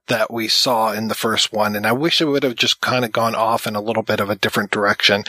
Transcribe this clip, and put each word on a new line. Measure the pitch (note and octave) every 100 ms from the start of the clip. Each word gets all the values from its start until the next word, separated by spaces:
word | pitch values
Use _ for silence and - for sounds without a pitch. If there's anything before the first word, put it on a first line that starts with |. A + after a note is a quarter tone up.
| -
that | A#2+ A2
we | A#2 A2
saw | - C#3 A#2 A2
in | G#2+ A2
the | G#2+
first | A#2 G#2+ -
one. | G#2+ G#2 G#2
And | G#2+
I |
wish | B2 D#3+ -
it | D#3+
would | C#3
have | C3+ A#2
just | D3 -
kinda | - B2+ A#2+
gone | G#2+ A2+ A2
off | A2 A2+ -
in |
a | G#2+
little | G#2 A2
bit | G#2+ G#2+
of | G2+
a | G#2+
different | A2 - G#2
direction. | G#2 G2+ G#2 - G2+